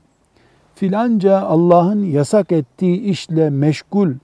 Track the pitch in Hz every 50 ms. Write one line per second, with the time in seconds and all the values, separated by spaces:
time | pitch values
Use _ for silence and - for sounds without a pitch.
0 | _ _ _ _ _ _ _ _ _ _ _ _ _ _ _ _ 202 190 190 208
1 | 233 247 233 208 180 196 196 190 196 - 170 160 175 175 170 175 175 180 214 208
2 | 202 185 143 143 147 - - 214 196 - 175 160 143 - _ _ 190 185 175 185
3 | 220 202 185 - - - 165 160 160 151 139 135 143 156 147 - - _ - 202
4 | 202 170 127 131